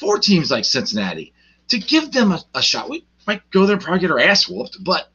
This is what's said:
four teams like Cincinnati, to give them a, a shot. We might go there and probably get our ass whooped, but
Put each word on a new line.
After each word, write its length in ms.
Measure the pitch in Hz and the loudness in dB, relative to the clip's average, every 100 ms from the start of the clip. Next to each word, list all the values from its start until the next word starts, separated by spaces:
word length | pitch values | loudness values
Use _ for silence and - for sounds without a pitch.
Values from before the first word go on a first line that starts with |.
four 180 | 403 - | -2 0
teams 320 | 175 180 135 | 4 2 2
like 140 | 120 | -2
Cincinnati, 680 | 95 135 98 107 92 80 76 _ _ _ - | -2 -4 -4 -4 -4 -8 -12 _ _ _ -4
to 100 | 233 | -4
give 320 | - 311 302 | 0 0 0
them 220 | 254 208 | 0 2
a, 100 | - - | 0 -4
a 80 | 127 | -4
shot. 260 | - 120 - | -2 -2 -6
We 160 | 320 - _ - | -12 -14 _ -6
might 220 | 208 _ | -6 _
go 160 | 190 196 | 4 4
there 80 | |
and 100 | 196 | 2
probably 160 | - 185 | 0 0
get 100 | 175 | 0
our 80 | 131 | 4
ass 300 | 165 202 - | 4 4 0
whooped, 340 | 185 247 - | -4 -10 -8
but 280 | 185 165 - | -4 -4 -6